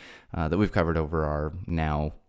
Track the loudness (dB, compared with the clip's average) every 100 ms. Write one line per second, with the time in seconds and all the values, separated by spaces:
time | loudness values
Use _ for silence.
0 | -20 -20 -10 -4 0 2 4 4 2 2
1 | 0 0 0 0 -4 -6 -4 0 0 0
2 | -2 -6